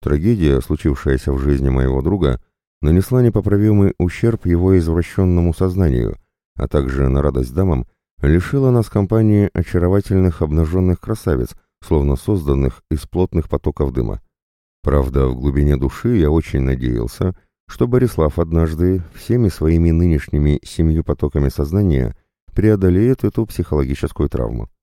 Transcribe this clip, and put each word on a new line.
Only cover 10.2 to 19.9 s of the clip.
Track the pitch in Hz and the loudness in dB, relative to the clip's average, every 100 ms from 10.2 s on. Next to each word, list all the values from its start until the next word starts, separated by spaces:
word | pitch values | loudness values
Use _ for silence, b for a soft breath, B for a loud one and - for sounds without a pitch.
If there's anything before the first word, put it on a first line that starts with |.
| 92 82 | 2 0
обнажённых | 78 76 80 90 92 90 | -2 0 0 0 0 -2
красавиц, | - 110 - 69 60 - _ _ | -4 -6 -2 -2 -4 -10 _ _
словно | - 80 71 69 | -2 0 2 -2
созданных | - 101 73 69 67 - _ | -2 -2 0 0 0 -4 _
из | 78 - | -8 -6
плотных | 90 92 85 76 | -4 -2 -2 -4
потоков | 71 - 71 71 | -4 -4 -2 -4
дыма. | 64 57 50 _ _ _ _ _ _ | -2 -4 -6 _ _ _ _ _ _
Правда, | - 71 65 65 65 | -2 0 0 0 0
в | 62 | 0
глубине | 69 69 73 71 | -2 0 2 2
души | 65 - - 120 | 0 -4 -2 2
я | 76 | 2
очень | 80 78 - | 2 0 -2
надеялся — | 65 64 62 58 58 - 95 92 _ _ _ | -2 -2 -2 -4 -6 -4 -4 -4 _ _ _
что | - 123 | -4 0
Борислав | 123 123 - 78 73 | 2 0 0 0 0
однажды | 85 82 82 78 90 92 82 | -2 0 0 0 0 0 -4
всеми | - - 117 113 | -16 -4 0 0
своими | - 78 82 85 | 0 0 2 4